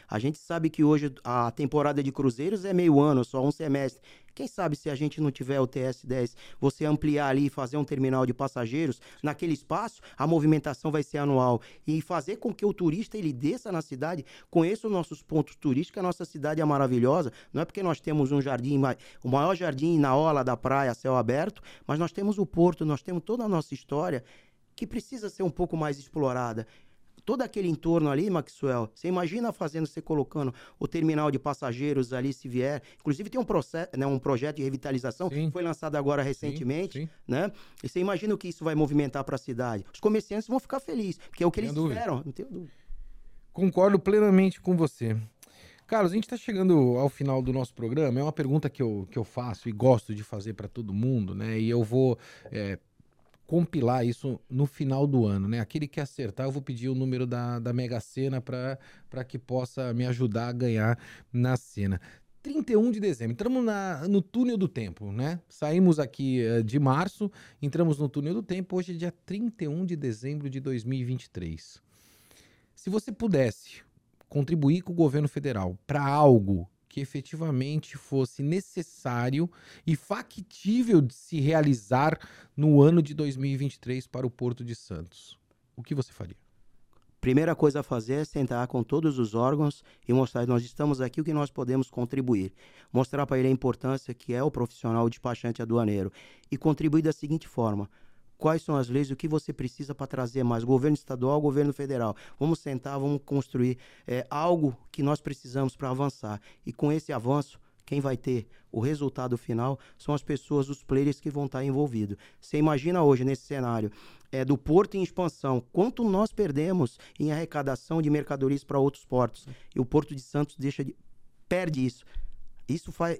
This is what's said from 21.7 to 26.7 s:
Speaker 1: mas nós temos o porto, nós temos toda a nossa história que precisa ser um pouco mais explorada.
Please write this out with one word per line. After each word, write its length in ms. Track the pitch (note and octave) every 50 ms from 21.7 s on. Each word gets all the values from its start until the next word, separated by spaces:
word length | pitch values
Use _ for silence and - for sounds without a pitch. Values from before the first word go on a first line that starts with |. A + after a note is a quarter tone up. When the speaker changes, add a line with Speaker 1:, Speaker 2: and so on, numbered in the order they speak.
| - - -
Speaker 1:
mas 140 | - C#3+ D#3
nós 100 | E3+ D#3+
temos 260 | - G3 G3+ G#3 G3+
o 80 | G#3 F#3+
porto, 400 | - - E3+ E3+ F3+ E3 - E3
nós 180 | D#3 D3 C3
temos 200 | - - F3+ E3+
toda 220 | - - A3+ B3+ A3+
a 40 | G#3
nossa 240 | F#3+ D#3+ - -
história 520 | C#3 - - - C#3 D3 F3 F3+ C#3+ A#2+ - - - - _ _ _ _ _ _ _
que 100 | - A#3
precisa 460 | - - A#3 - - C4+ A#3 G#3+ G3
ser 140 | - - F#3+
um 60 | E3+
pouco 260 | - - F3 E3+ E3+
mais 200 | D#3+ D3+ D3+ C#3+
explorada. 720 | C#3 C#3 - - D#3 C#3+ C3 B2 B2+ B2 A#2 A2 A#2 A2+ -